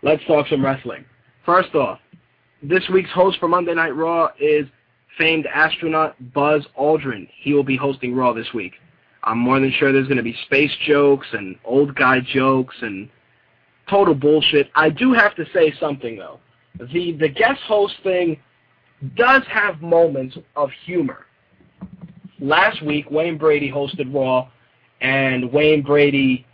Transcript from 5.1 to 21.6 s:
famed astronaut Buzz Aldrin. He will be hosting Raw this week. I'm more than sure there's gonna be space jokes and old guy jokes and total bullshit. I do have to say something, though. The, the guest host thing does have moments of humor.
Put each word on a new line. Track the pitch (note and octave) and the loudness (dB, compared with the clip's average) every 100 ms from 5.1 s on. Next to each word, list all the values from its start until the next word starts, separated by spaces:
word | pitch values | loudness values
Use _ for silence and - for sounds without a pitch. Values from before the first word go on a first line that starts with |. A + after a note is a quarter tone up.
| - | -4
famed | D#3+ D#3+ D3 | 0 0 -2
astronaut | D3 D#3 - E3 D#3 D#3 - B2 | 0 0 0 -2 0 -2 -4 -8
Buzz | C#3+ D3 D3+ C#3+ - | -2 2 0 -2 -4
Aldrin. | C#3+ D#3 C#3 A2 F2 - | 0 0 -2 -10 -12 -12
He | C3+ | 0
will | C#3+ | 0
be | C3+ C3 | 0 -2
hosting | C#3 C3 B2+ | -2 -4 -6
Raw | B2 B2+ | 0 0
this | A2+ - | -2 -6
week. | A#2 F#2 - _ _ _ _ | -8 -8 -14 _ _ _ _
I'm | - A2 | -4 0
more | B2 C3 | 0 2
than | C3+ | 0
sure | B2+ C#3 | 0 2
there's | C3+ C3+ | 2 0
gonna | C3 | -2
be | A2+ A#2 | -4 -8
space | - C#3 D3 - - | -2 0 0 -2 0
jokes | C#3+ C#3+ C#3 - | 2 4 2 -2
and | A2 G2 F#2 | -10 -10 -14
old | - B2+ C#3+ C#3 | -2 2 2 2
guy | C3 B2+ | 2 2
jokes | B2+ C3+ C3 C3+ B2+ - | 0 0 2 2 0 -8
and | A2+ G2 A2 _ _ _ _ _ _ _ - | -10 -10 -12 _ _ _ _ _ _ _ 0
total | G3 G3 | 2 4
bullshit. | D3 D3 D#3 C#3+ D3 C#3 - | 4 4 4 4 2 2 2
I | D#3 | 2
do | D3+ B3+ | 2 2
have | A#3 G#3 | 4 2
to | - D#3 | 0 -4
say | F#3 D#3+ C#3+ | 2 2 0
something, | D3+ C#3 B2 A2 | -6 -6 -8 -12
though. | E2+ - _ _ _ - | -16 -20 _ _ _ -18
The, | A#2+ D#3+ F3 D#3 | -6 -4 -4 -2
the | D#3 | -2
guest | C#3 A3+ C4 - | 0 0 0 -2
host | G#3+ G3+ - | 0 0 -2
thing | F#3+ F3+ F3 D3+ _ _ _ _ _ _ C3+ - | -4 0 -2 -4 _ _ _ _ _ _ -14 0
does | A#3+ C4 - | 4 4 2
have | A3 G#3 E3 | -2 -2 -4
moments | E3 E3+ E3+ C#3 C3 B2+ - | 0 4 4 2 -8 -12 -14
of | - C#3 - | -6 -6 -6
humor. | - F3+ C#3 - _ _ _ _ | -8 -4 -4 -6 _ _ _ _